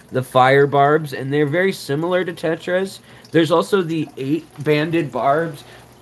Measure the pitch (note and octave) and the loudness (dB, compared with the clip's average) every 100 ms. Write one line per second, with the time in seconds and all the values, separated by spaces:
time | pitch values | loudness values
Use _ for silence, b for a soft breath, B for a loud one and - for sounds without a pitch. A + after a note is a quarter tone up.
0 | B A2+ C3 C3 C3 C#3 C#3+ C#3 C#3+ D#3 | B -6 0 4 6 6 4 4 4 2
1 | D3 G2 C3+ D3 D3 E3+ F#3+ F#3 - C#3+ | -2 -8 -4 0 0 0 -2 -4 -6 -4
2 | E3+ F3+ F#3 E3+ D#3+ E3 - F3+ F#3+ - | -2 -2 -2 -6 -6 -4 -2 -4 -4 -10
3 | B B B D#3+ D#3 E3+ G3 G3 D#3+ D#3+ | B B B 0 2 2 2 0 0 -4
4 | - - C3+ D#3+ - - C#3+ D3+ D#3 E3 | -6 -8 -4 -4 -6 -8 0 0 0 -2
5 | D3 B2 C3 D3+ E3 D3 - B B B | -2 -2 0 0 -2 -8 -20 B B B